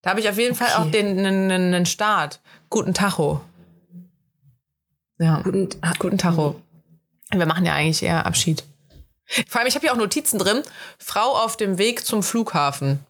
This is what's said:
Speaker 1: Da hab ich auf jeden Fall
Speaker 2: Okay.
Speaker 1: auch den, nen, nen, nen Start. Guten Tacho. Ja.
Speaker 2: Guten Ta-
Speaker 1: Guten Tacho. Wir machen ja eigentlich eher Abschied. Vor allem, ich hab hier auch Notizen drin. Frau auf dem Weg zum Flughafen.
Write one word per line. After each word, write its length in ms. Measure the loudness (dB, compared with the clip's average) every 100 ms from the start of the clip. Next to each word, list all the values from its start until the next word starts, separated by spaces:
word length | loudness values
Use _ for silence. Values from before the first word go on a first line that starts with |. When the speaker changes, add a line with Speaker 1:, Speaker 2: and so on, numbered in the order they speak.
Speaker 1:
Da 100 | -2
hab 60 | 0
ich 120 | 0
auf 80 | 0
jeden 180 | -2 0
Fall 120 | 0
Speaker 2:
Okay. 80 | 2
Speaker 1:
auch 100 | 2
den, 240 | 0 0 0
nen, 320 | 2 2 2
nen, 220 | 2 2
nen 140 | 2 0
Start. 560 | 0 0 0 -2 -8 _ -20 _
Guten 240 | -2 -2
Tacho. 480 | 0 0 0 0 -2 -6 -20 -20 _ _ -20 -20 _ _ _ _ _ _ _ _ _ _ _
Ja. 240 | 2 2
Speaker 2:
Guten 280 | 0 -2 -2
Ta- 240 | -4 -6 -2
Speaker 1:
Guten 200 | -2 0
Tacho. 440 | 2 2 0 -4 _ -20 _ _ _ _ -2
Wir 140 | 0 2
machen 200 | 2 2
ja 80 |
eigentlich 300 | 2 2 0
eher 220 | 0 0 0
Abschied. 380 | 0 0 -2 -4 _ _ -20 -20 _ _ -4 -2
Vor 120 | 0
allem, 80 | 0
ich 80 | 0
hab 60 |
hier 100 | 0
auch 40 | 0
Notizen 400 | 0 0 -2 0
drin. 240 | 2 0 -2 -14 -20 -16
Frau 360 | -6 0 0 2
auf 220 | -2 -2
dem 200 | -2 2
Weg 280 | 0 0 -2
zum 160 | -2
Flughafen. 760 | 0 -2 -2 0 0 0 -2 -2